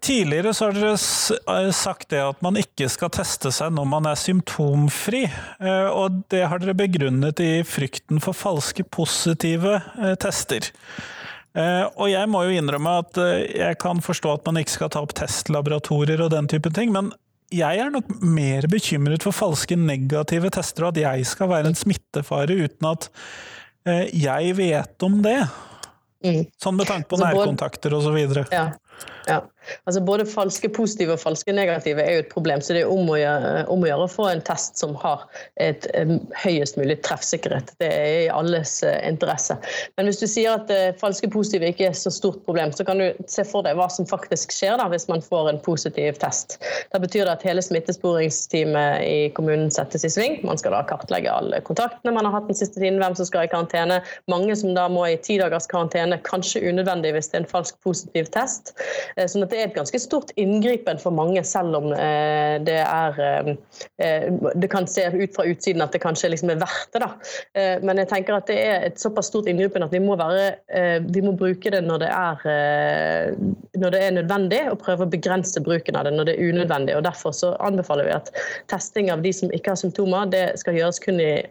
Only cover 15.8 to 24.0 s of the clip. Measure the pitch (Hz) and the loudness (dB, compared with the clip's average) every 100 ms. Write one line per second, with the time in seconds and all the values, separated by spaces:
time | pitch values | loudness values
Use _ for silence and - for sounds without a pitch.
15.8 | - 147 147 160 165 156 143 156 160 165 | 0 2 2 2 2 2 2 0 0 0
16.8 | 233 196 196 - _ _ _ 180 151 180 | 2 2 -2 -6 _ _ _ 0 2 2
17.8 | 269 285 - 220 185 160 139 135 151 208 | 0 -2 -4 -2 2 4 4 2 2 2
18.8 | - 156 143 156 202 190 208 151 - 175 | 2 2 2 2 0 0 0 0 0 2
19.8 | 165 139 131 151 151 165 185 185 175 - | 2 2 0 0 0 0 0 -2 -4 -2
20.8 | 165 165 151 131 123 - 190 175 156 165 | 0 2 0 0 -2 -2 2 2 2 0
21.8 | - 190 _ - 147 147 143 190 151 - | 0 -2 _ -6 -2 -2 0 2 0 -2
22.8 | 156 160 - - - - - - - _ | -2 -2 -6 -16 -18 -18 -18 -20 -20 _
23.8 | - 175 | -2 0